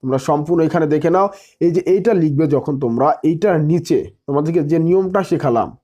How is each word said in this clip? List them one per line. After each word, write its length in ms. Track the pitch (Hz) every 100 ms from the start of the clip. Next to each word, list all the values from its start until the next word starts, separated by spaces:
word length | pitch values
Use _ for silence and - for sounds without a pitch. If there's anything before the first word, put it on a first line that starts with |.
তোমরা 160 | 131 131
সম্পূর্ণ 440 | 139 147 151 170
এখানে 240 | 160 170 156
দেখে 240 | 151 160
নাও। 180 | 175 202 - - _
এই 100 | 170
যে 100 | 170
এইটা 340 | 180 190 196
লিখবে 320 | 208 156 139 156
যখন 340 | 139 - 135
তোমরা, 360 | 131 117 139 -
এইটার 380 | 156 165 208 170
নিচে 500 | 151 170 170 135 92 _ -
তোমাদেরকে 360 | 143 156 165
যে 160 | 147 165
নিয়মটা 440 | 165 185 190 190
শেখালাম 540 | 185 160 139 117 82 -